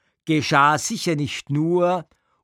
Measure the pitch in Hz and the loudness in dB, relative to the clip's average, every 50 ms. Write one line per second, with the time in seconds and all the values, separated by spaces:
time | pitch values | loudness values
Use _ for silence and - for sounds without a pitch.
0 | _ _ _ _ _ - 156 151 - - 156 139 143 147 156 - - - 233 - | _ _ _ _ _ -2 -2 0 0 2 4 4 4 4 2 0 -2 -6 -8 -6
1 | - 180 160 143 147 - - - - - 139 147 160 170 175 180 175 175 185 175 | -4 -4 -2 -2 -4 -6 -8 -10 -8 -4 -2 -2 0 0 0 2 2 0 0 -2
2 | - _ _ _ _ _ _ _ | -6 _ _ _ _ _ _ _